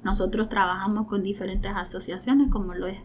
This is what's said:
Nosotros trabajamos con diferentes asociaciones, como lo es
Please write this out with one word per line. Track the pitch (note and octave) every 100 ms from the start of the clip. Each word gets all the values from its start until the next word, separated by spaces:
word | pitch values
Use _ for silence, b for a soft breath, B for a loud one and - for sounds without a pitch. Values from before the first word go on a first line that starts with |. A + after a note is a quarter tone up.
Nosotros | G3+ F#3+ F#3 - A3
trabajamos | G#3 F#3 F#3 G3 G#3+ G#3+
con | G3+
diferentes | F#3+ G3 F#3+ F#3+ G3
asociaciones, | G3+ F3+ F#3+ - F#3 B3 C#4 C#4
como | G#3+ F#3
lo | F3 F#3
es | G3